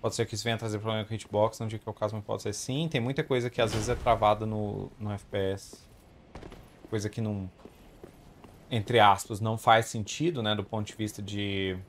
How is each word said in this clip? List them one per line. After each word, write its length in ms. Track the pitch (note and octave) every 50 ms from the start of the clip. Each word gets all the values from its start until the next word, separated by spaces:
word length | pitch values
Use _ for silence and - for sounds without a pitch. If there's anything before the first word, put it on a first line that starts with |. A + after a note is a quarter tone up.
Pode 140 | - A2+ -
ser 100 | - A#2
que 100 | - -
isso 100 | G2+ G#2
venha 120 | A#2 A2+
trazer 220 | A2 A#2 A2 G#2+ G#2
problema 240 | G#2 A2 A2 A2 G#2+
com 80 | -
o 20 | A2+
hitbox, 460 | G#2+ - - - G#2 G#2+ A2 - -
não 80 | A2+
digo 160 | A2 A2 G#2+ -
que 60 | -
é 20 |
o 20 | G2+
caso, 220 | - G#2+ G#2+ A2
mas 80 | G#2+ G2+
pode 200 | - A2 G2+ -
ser 100 | A2 G2+
sim. 340 | - - - B2+ C#3+ E3
Tem 140 | D#3 - C3+
muita 240 | A2+ B2 C3+ E3 D3+
coisa 240 | - C3+ B2 A#2+ B2
que 120 | - -
às 120 | A#2 G#2+ G2
vezes 160 | A2+ G#2+ A#2+
é 60 | A#2+
travada 500 | - - B2+ A2+ G#2 G#2+ G#2 G#2+ G#2+ A2
no, 440 | A2 G#2+ G#2+ G#2 G2+ G2+ G2 G2 - -
no 140 | - G#2 G#2
F 140 | G#2 G2 -
P 120 | - -
S. 420 | G2+ G2 F#2+ G2 G2 - - - - - - - - - - - - - - - - - - - - - - - - - -
Coisa 200 | - A2 G2+ G#2
que 100 | - -
não, 320 | A2 G#2+ G#2 G2+ F#2+ F2+ - - - - - - - - - - - - - - - - - - - - - - - -
entre 300 | - A2+ G2 - A#2+ A#2
aspas, 400 | G#2+ G2+ G2 F#2+ - - A2+ G2
não 160 | A2 A2 A2+
faz 300 | A2 - B2 A#2 A2+ A2+
sentido, 540 | - - A2+ G#2 - - - D3 F3 E3+ C3
né, 140 | A2 G#2+ G#2+
do 80 | G#2 G2
ponto 240 | - - A2 G#2
de 80 | - -
vista 260 | - A2 G#2+ - -
de 560 | G#2 G2 G2+ G#2 G2+ G2+ G2 G2 F#2+ F#2+ F#2 F#2 F#2+